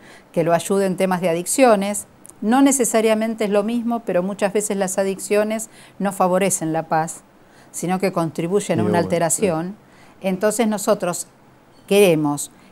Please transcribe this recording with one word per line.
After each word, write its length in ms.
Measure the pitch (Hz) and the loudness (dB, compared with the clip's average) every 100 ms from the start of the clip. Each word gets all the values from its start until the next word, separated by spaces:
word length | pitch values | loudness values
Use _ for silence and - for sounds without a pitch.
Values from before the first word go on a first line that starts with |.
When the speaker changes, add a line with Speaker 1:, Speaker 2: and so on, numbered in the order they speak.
| - - - | -12 -20 -6
Speaker 1:
que 120 | 175 160 | -2 0
lo 80 | |
ayude 320 | 170 - 196 190 | 0 0 0 0
en 100 | 180 | 0
temas 240 | 190 180 | 0 0
de 80 | 170 | -2
adicciones. 760 | 165 175 - 254 208 196 202 - - - - | -2 -2 4 6 6 2 -6 -10 -20 -20 -6
No 200 | 214 254 | 0 4
necesariamente 840 | 277 269 226 220 220 220 226 226 | 4 4 2 2 2 0 -2 -2
es 60 | 208 | 0
lo 140 | 208 | 0
mismo, 380 | 208 240 233 233 226 | 0 -2 -2 -4 -2
pero 180 | 185 | -2
muchas 300 | 190 202 196 | -2 -2 -2
veces 240 | 214 202 196 | -2 -2 -4
las 200 | 190 202 | -2 -2
adicciones 720 | 196 190 - 208 214 - - - - - | -4 -4 -2 0 0 -4 -10 -18 -18 -6
no 140 | 196 | -4
favorecen 580 | 185 185 185 196 - 160 | 0 2 2 0 -2 -2
la 120 | 160 | -4
paz, 400 | 156 160 165 - _ _ _ - - | -2 -2 -2 -8 _ _ _ -20 -16
sino 280 | - 170 185 | -8 -4 -2
que 140 | 190 | -2
contribuyen 680 | 185 165 170 170 202 196 170 | -2 -4 -4 -2 -2 0 -2
a 40 | |
Speaker 2:
Y 20 | 175 | 0
Speaker 1:
una 60 | |
Speaker 2:
bueno, 120 | 170 | 0
Speaker 1:
alteración. 720 | 170 170 165 - 202 160 180 214 - - - - | 0 0 0 0 -2 -2 -6 -12 -20 -20 -20 -10
Speaker 2:
sí. 60 | 190 | -6
Speaker 1:
Entonces 380 | 185 214 214 220 | -2 -2 0 -2
nosotros 580 | 208 220 202 175 165 - _ - _ _ - - | 0 0 0 -2 -6 -10 _ -20 _ _ -14 0
queremos, 640 | 196 196 156 147 143 - - - | 6 6 4 0 -4 -8 -14 -20